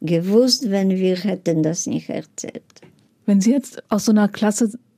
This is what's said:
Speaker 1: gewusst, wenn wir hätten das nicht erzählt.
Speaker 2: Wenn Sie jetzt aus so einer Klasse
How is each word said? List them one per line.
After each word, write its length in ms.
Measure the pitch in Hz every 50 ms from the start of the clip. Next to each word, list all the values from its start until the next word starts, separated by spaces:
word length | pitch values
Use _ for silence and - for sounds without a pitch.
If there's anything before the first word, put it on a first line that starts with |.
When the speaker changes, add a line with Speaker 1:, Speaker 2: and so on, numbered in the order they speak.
| -
Speaker 1:
gewusst, 680 | - 175 165 175 190 202 226 254 254 247 - 277 214
wenn 200 | 196 196 190 190
wir 260 | 185 185 190 185 185
hätten 460 | 180 190 208 185 185 - 175 165 156 156
das 240 | 156 170 - -
nicht 240 | - - 165 160 -
erzählt. 520 | - 151 156 - _ - - - - - - _ _ _ - - _ _ _ _ _ _ _
Speaker 2:
Wenn 160 | - 202 196
Sie 120 | 190 226 254
jetzt 300 | 285 247 - - - - _
aus 160 | 226 202 -
so 60 | - 214
einer 160 | 214 208 202
Klasse 420 | 208 - 226 208 208 - 247 208 214 - - _ _